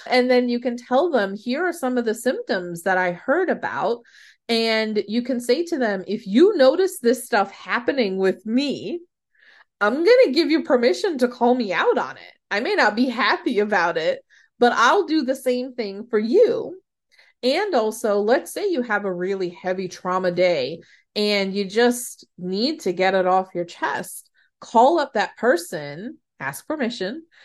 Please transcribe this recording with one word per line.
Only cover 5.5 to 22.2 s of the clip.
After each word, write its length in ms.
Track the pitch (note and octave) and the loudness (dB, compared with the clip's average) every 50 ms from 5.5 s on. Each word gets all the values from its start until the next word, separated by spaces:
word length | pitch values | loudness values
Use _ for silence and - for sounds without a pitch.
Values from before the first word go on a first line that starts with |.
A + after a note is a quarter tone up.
| B3 D4+ F4 | 0 0 0
to 140 | E4+ F4 C#4 | -2 -2 -2
them, 260 | B3 G#3+ G3+ F#3+ F3+ | -2 -2 -2 -2 -4
"If 200 | - G3 A3 - | -6 -8 -6 -4
you 280 | F#3+ F#3+ A#3+ E4+ G4+ G#4+ E4 | 0 4 6 6 6 6 6
notice 400 | C4 C4 D4+ F4 F#4+ F4+ - - | 6 4 6 4 2 0 -2 -2
this 260 | - A#3 B3 A#3+ - | 0 0 0 0 -2
stuff 260 | - A#3+ G#3 G3 G3 | -2 0 0 0 0
happening 680 | - - - F#3 G3 A#3 B3 D#4 D4+ C#4 A3+ G3 F#3+ F#3+ | -4 -12 -8 -6 -4 -4 -2 -2 0 0 0 0 0 0
with 260 | F#3+ F#3+ F3 - - | 2 0 0 -2 -4
me, 560 | G#3+ A3+ B3 C#4+ C#4 G#3+ B2+ A#2 F#3+ C#4+ F4 E4+ _ _ _ _ _ _ _ _ _ _ _ _ _ _ - | -2 -2 0 0 0 -4 -6 -6 -8 -8 -10 -10 _ _ _ _ _ _ _ _ _ _ _ _ _ _ -2
I'm 140 | G3+ G#3 A#3+ | -2 0 0
gonna 380 | D4 E4+ G4+ B4 B4+ B4+ E4 B3+ | 2 4 6 6 8 6 6 4
give 180 | D4+ E4 C#4 | 2 2 2
you 140 | D#4 D#4+ - | 2 0 2
permission 520 | - D4+ B3 A#3+ B3+ F4+ - - G4+ D#4+ B3+ | 2 2 2 4 2 2 0 0 -2 0 0
to 100 | B3 A#3+ | -2 -2
call 260 | B3 - A#3+ A#3+ B3 | 0 0 2 2 2
me 180 | B3+ A#3 G3 E3+ | 2 0 -2 -2
out 240 | E3 C#4+ A#4+ G#4+ | 0 2 2 2
on 220 | B3 D#3+ C3 D3 G2 | 0 -2 -4 -8 -14
it. 160 | F2 F2+ - _ _ - | -20 -20 -20 _ _ -6
I 100 | G3 G3+ | -4 -4
may 140 | B3 F4 G#4+ | -2 0 2
not 200 | F4 C4 G#3+ G#3 | 2 2 2 2
be 120 | A3 B3+ | 2 0
happy 540 | C4+ A#3 A3+ G#3 G#3 D4 G#4+ - D#4+ A#3+ G3 | 0 0 0 0 0 0 0 -2 -2 0 0
about 360 | G#3 G#3+ G#3 F#3+ E3+ F3 E3 | 0 2 2 2 2 0 0
it, 260 | E3 D#3 F3 - - - _ _ - _ _ _ - | -2 -2 -2 -2 -4 -6 _ _ -20 _ _ _ 0
but 140 | A#3+ A#3+ - | 2 2 4
I'll 320 | - A3+ B3+ D#4 G4+ F4 | 4 4 4 4 2 2
do 160 | D4+ D#4 D#4+ C4+ | 0 0 0 0
the 120 | A#3+ C4+ | 0 -2
same 380 | C4 - C4 B3 B3 B3 C4+ B3 | -2 -2 -2 -2 -2 -2 -6 -8
thing 360 | - A3+ G3+ G3 G3 A3+ - | -8 -8 -8 -8 -10 -6 -4
for 80 | - G#3+ | -2 -2
you." 600 | G#3+ A3 B3+ G4+ B4 F4+ - - - - F4 F#4+ - _ _ _ _ _ _ _ _ _ _ _ - | 0 2 4 4 6 4 4 0 -4 -8 -10 -16 -20 _ _ _ _ _ _ _ _ _ _ _ -2
And 320 | B3 C#4 E4+ G#4 G#4 F4 | 0 0 0 0 0 0
also, 440 | B3+ A3 A3 A3 - - A3 G3+ G#3 | 0 0 0 -2 -2 -2 0 0 2
let's 320 | G#3 G#3 B3 E4 E4+ - - | 2 2 2 2 0 -2 -8
say 160 | - F#4+ G4+ | -6 -4 -2
you 140 | F4 C4 A#3+ | -2 -2 -2
have 240 | A#3+ G#3+ G3+ G3+ | -2 -2 -2 -2
a 60 | G3 F#3 | -4 -4
really 360 | F3 F3+ F#3+ G3 F#3+ F#3 F3 | -4 -4 -4 -4 -4 -4 -6
heavy 400 | F3 - - F#3 F#3 F#3 F#3+ F3 | -8 -6 -6 -4 -4 -4 -6 -8
trauma 420 | - - - F#3 F3+ F#3 F#3+ F3+ | -10 -8 -6 -4 -2 -2 0 0
day 500 | F3 F3 F#3 F3+ F3 D3 B2+ C3 E3 E3+ - _ _ _ _ _ - | 0 2 2 2 2 0 -2 -4 -6 -10 -14 _ _ _ _ _ -6
and 380 | G#3 G#3 G#3 G#3 G3+ G3 G3 F#3+ | -2 0 0 0 0 0 -2 -2
you 100 | G3+ G3+ | -4 -4
just 640 | F#3 F#3+ A3 A#3+ B3 B3 A#3+ - - - - | -2 0 2 2 2 2 0 -6 -12 -14 -18